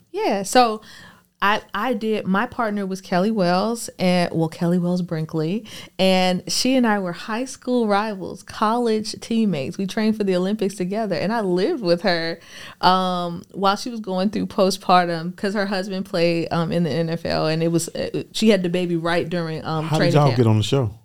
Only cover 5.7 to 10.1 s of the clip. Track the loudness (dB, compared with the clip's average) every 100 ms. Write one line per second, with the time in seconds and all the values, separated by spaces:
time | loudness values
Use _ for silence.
5.7 | -16 -12 0 2 4 2 0 -2 -2 2
6.7 | 2 2 0 -2 -8 -8 -6 -8 -8 -2
7.7 | 0 2 2 0 -6 -10 -12 -14 -2 0
8.7 | 2 0 0 -4 -10 -2 0 2 0 -4
9.7 | -4 -4 0 0